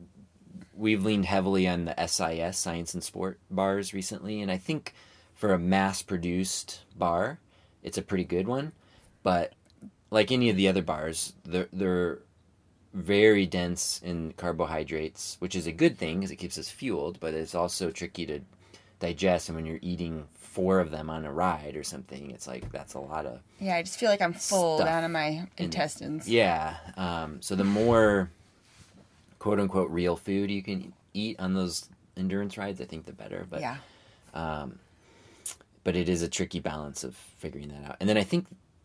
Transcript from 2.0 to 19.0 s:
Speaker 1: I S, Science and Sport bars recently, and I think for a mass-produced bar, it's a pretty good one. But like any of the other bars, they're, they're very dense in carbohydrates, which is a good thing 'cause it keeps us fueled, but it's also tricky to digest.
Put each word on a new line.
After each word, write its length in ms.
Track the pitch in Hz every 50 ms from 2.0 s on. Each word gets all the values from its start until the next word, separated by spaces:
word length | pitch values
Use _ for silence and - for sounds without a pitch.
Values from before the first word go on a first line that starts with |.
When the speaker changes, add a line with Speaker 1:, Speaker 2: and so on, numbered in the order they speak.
| 85 87 - -
Speaker 1:
I 140 | 92 80 82
S, 220 | 82 82 87 95 -
Science 340 | - 92 82 85 85 - -
and 100 | 90 -
Sport 360 | - - 95 92 95 92 - _ -
bars 440 | 95 95 98 98 98 101 98 95 -
recently, 480 | 98 95 - 110 - - - 214 214 208
and 80 | 190
I 80 | 185 185
think 340 | - - 160 147 - - - - - - - - _ _ _
for 200 | - - 104 95
a 40 | 87
mass-produced 1200 | 87 90 95 98 98 98 98 - - - 98 87 85 87 87 90 95 95 - - - - - - - _ -
bar, 440 | 92 - 87 85 87 98 123 156 - _ _ _ _ _ _ _ _ -
it's 140 | - -
a 60 | - 92
pretty 220 | - 101 92 87
good 220 | - 87 87 95
one. 260 | 107 123 135 143 160 - _ _ _ _ - _ - _ _ -
But 320 | 95 90 87 85 76 - _ _ _ _ - - - _ _ _ -
like 200 | 104 110 107 92
any 200 | 127 127 123 117
of 60 | 104
the 120 | 95 98 95
other 140 | 92 95 85
bars, 500 | 82 80 78 76 80 80 - - - - - -
they're, 240 | 87 82 90 90 - -
they're 460 | 92 98 92 90 90 90 85 69 - - _ _ _ _ _ _ _ _ _ _ _ _ _ -
very 540 | 98 82 82 101 101 107 110 107 101 95
dense 560 | 85 - 92 87 87 87 82 - - - - -
in 280 | 90 87 85 82 80 73
carbohydrates, 1040 | - 90 87 85 80 85 76 80 78 78 71 78 78 78 78 - - - - - -
which 180 | 90 92 -
is 100 | 92 82
a 60 | 85 82
good 240 | 85 160 170 -
thing 240 | - - 80 82 92
'cause 100 | 98 92
it 60 | 82
keeps 220 | - 92 87 - 85
us 100 | - -
fueled, 520 | - - - 127 101 73 71 85 90 -
but 120 | - 80 78
it's 220 | 78 80 - -
also 360 | 87 87 87 - - 95 82
tricky 360 | 80 - 87 85 - - 85
to 140 | 78 76 71 67 - - - - - - - _ _ _
digest. 500 | -